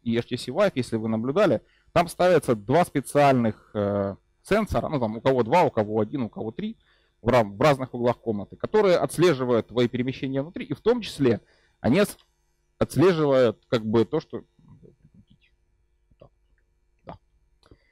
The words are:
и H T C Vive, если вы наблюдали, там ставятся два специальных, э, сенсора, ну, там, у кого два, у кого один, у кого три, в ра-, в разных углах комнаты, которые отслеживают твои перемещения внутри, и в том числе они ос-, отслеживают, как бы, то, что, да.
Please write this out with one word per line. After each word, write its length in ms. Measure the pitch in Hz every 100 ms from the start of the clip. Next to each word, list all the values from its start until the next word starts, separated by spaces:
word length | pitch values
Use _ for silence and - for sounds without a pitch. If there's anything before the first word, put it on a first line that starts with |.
и 140 | 117 117
H 120 | -
T 80 | 123
C 140 | -
Vive, 220 | 139 202
если 220 | - 120 113
вы 120 | 113
наблюдали, 540 | 110 120 151 208 117 - _ _
там 160 | - 170
ставятся 460 | - 180 170 -
два 300 | 113 101 147
специальных, 880 | 170 147 - 143 143 131 113 104 _
э, 420 | 107 101 101 98 95 _ _
сенсора, 460 | - 202 214 127 -
ну, 100 | 151
там, 200 | 113 110
у 20 |
кого 220 | 135 131
два, 200 | 113 165
у 80 | 151
кого 300 | - 107 107
один, 220 | 107 147
у 60 | 113
кого 220 | - 110
три, 260 | - 214 226 _ _ _ _
в 80 | 110
ра-, 160 | 123
в 160 | 104 101
разных 340 | 143 135 127
углах 240 | 123 120 117
комнаты, 380 | - 104 95 -
которые 400 | - 214 202 175
отслеживают 720 | 143 - 175 135 127 117 -
твои 180 | 107 120
перемещения 560 | 120 123 131 135 135
внутри, 220 | 147 214
и 100 | -
в 60 | 143
том 220 | 208 247
числе 380 | 190 - 135 107 _ _ _ _
они 200 | 101 156
ос-, 180 | 202 - _ _ _ _ _ _
отслеживают, 840 | 117 123 175 165 147 135 123 104 _
как 160 | 123
бы, 200 | 110 113
то, 140 | 113 156
что, 260 | - 113 - _ _ - - _ _ _ _ _ _ _ _ _ _ _ _ _ - _ _ _ _ _ _ _
да. 140 | - 101 _ _ _ _ _ - _